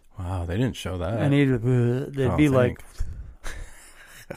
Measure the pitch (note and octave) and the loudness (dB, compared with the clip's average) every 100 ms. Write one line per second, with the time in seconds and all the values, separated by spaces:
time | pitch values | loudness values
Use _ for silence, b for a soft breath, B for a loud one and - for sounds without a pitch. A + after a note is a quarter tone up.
0 | - - F2+ F#2 E2+ F#2+ B2 - - F2+ | -16 -10 -6 -4 -2 0 0 -2 -6 -4
1 | E2+ A#2 C#3+ C#3+ C3+ B2 A#2+ B2 A#2+ B2 | -4 0 2 4 4 2 2 2 2 0
2 | C#3+ C#3 B2+ F2+ D3+ C3 B2 - - - | -4 -2 0 4 4 4 2 0 -10 -8
3 | - - - - B B B B B B | -6 -8 -14 -12 B B B B B B
4 | B B B | B B B